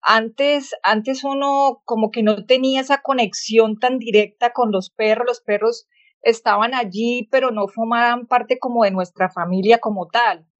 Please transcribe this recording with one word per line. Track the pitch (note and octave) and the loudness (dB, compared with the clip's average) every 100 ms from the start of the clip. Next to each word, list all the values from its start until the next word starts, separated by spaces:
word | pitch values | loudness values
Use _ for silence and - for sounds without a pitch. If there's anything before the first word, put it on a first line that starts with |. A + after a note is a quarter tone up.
antes, | - A3 A3+ A3+ C#4+ D4 C#4 - | 2 2 0 -2 0 0 -4 -6
antes | F#3+ G#3+ A3 C4 C4+ | -2 0 -2 -6 -4
uno | C#4 C#4 C#4 C#4 B3+ | -4 -2 0 0 -2
como | - A3+ A3 | -6 -4 -2
que | A#3 | 0
no | G#3+ G#3 G3 | 0 0 0
tenía | C4 C4 C4+ | 2 2 -2
esa | C4 C#4+ | 0 -2
conexión | - C4 G#3+ - - A3 A3 G#3+ | 0 -2 -2 -4 0 2 2 2
tan | B3+ C4 | -2 -2
directa | A3+ G#3+ G#3 _ A#3+ | 2 2 2 _ -4
con | A#3+ A#3+ | 0 0
los | G3 F#3 | 0 -4
perros, | - G#3+ A3 A#3+ | -4 0 0 0
los | A#3+ | -4
perros | - G#3 A3 A#3 _ _ _ _ | -2 0 0 -4 _ _ _ _
estaban | - A3+ - G3+ A3+ | 0 0 0 0 0
allí, | B3+ A3 F#3 A#3 B3 A3+ | -2 -4 -2 -2 -2 -2
pero | C4+ B3+ | 0 0
no | A3 G3 | -2 -6
formaban | - A3+ A#3 A#3+ A#3+ A#3+ | -4 -2 0 2 0 0
parte | B3 A3 B3+ | -2 0 -4
como | B3+ A#3+ G#3 | -2 0 2
de | |
nuestra | F#3+ F3+ - F#3 | 0 -6 -2 -4
familia | F#3 F3 F#3 F#3+ A#3 | -2 -4 -2 4 4
como | A3+ G3+ E3+ | 2 -6 -4
tal. | A3+ A#3 E3+ D#3+ | 0 0 -2 _